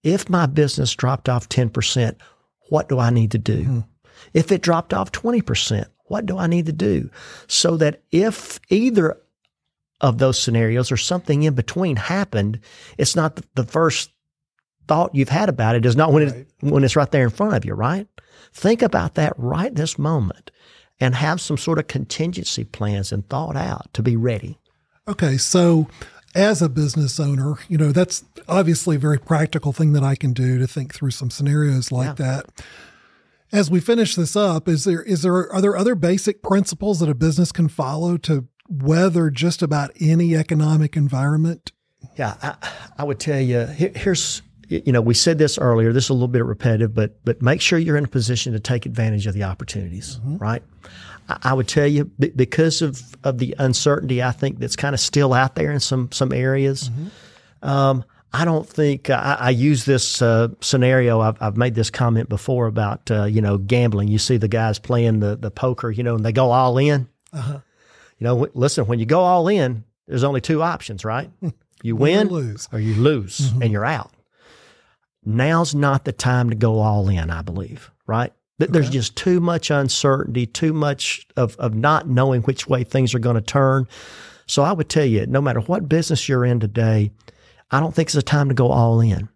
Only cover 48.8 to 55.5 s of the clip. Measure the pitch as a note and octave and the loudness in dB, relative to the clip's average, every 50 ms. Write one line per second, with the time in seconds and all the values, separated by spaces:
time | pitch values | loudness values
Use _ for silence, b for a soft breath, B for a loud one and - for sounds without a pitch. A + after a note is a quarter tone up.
48.8 | - - A2+ A#2 A2 A2 G#2+ G#2 G2+ A2 F#2+ G2+ G2 F#2 F2 - - - - G2+ | -4 -6 -4 -2 0 0 0 0 -2 -2 -2 -2 -4 -4 -6 -8 -10 -10 -8 -8
49.8 | F#2+ F2 E2+ G2 - - - A#2+ A2 C3+ D3+ G3+ G#2+ G#2+ - - - _ - - | -8 -8 -10 -12 -12 -12 -12 -10 -8 -8 -6 -4 -4 -4 -4 -4 -8 _ -20 -20
50.8 | B B B B B B B B B - - - - B2+ C3+ C3 A#2 - - D#3 | B B B B B B B B B -10 -10 -4 -2 0 0 0 0 0 0 2
51.8 | C#3+ D3 D3 C#3+ C#3+ - - - C3+ - - B2+ B2+ - - - D#3+ D#3+ D3+ - | 2 4 2 2 -2 -2 0 -2 -2 0 2 0 0 2 2 2 2 2 2 0
52.8 | E3 D3 C3+ C3 - - - - - C#3 B2+ A#2+ B2+ B2+ - - C#3 C3 B2 - | -2 -4 -4 -8 -16 -20 -20 -6 -4 -4 -2 -2 -4 -4 -2 -2 0 0 0 2
53.8 | - D3+ C#3+ - - C3 B2+ B2 B2 B2+ A#2+ - - C#3 C3 B2 A#2+ B2 - - | 2 2 0 0 0 -2 -2 0 0 -2 -2 -2 -4 -4 -4 -4 -8 -8 -6 -4
54.8 | - C#3+ C#3 - - - - C#3+ C#3+ C3 B2+ B2 C3 C3 | -4 -4 -2 -2 -4 0 2 2 2 4 4 4 2 2